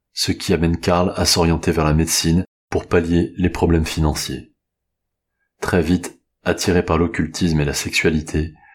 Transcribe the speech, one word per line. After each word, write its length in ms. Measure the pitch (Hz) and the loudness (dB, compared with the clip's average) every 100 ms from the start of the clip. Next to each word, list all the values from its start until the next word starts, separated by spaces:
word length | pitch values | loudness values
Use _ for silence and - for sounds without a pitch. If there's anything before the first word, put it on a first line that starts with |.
| _ | _
ce 180 | - - | -6 -4
qui 220 | 85 - | -4 0
amène 240 | 85 82 82 | 2 2 0
Karl 340 | - 87 90 - | 2 2 2 0
à 100 | 85 | 0
s'orienter 460 | 92 85 78 - | 2 2 2 0
vers 120 | 80 | 0
la 80 | 78 | 2
médecine 520 | 78 78 - 82 85 - _ _ | 2 2 0 2 0 0 _ _
pour 160 | - - | -6 0
pallier 480 | 90 85 85 82 - | 0 2 2 0 0
les 140 | 90 | -2
problèmes 340 | - 85 82 | 0 2 2
financiers. 720 | 78 - 78 71 - 65 - _ _ _ _ _ _ _ _ _ _ _ | 0 0 0 -2 -6 -10 -12 _ _ _ _ _ _ _ _ _ _ _
Très 220 | - 90 | -2 0
vite, 360 | 80 90 - - _ _ | 2 0 -2 -16 _ _
attiré 380 | 95 82 - 90 | -4 -2 0 0
par 140 | - 82 | 0 0
l'occultisme 640 | 85 - 78 - 90 78 | 0 -2 -6 -2 0 0
et 60 | 71 | 0
la 80 | |
sexualité, 800 | 69 - - 87 78 76 80 80 - - | -4 -4 -2 0 0 -2 -4 -6 -10 -20